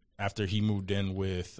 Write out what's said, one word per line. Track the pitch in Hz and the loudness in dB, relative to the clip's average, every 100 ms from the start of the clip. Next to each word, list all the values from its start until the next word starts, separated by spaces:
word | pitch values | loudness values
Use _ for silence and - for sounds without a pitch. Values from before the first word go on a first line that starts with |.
| _ - | _ -4
after | 101 - 95 | -2 0 0
he | 104 | 2
moved | 107 101 95 | 2 2 0
in | 101 98 95 | 0 0 0
with, | 95 90 87 | -2 -2 -4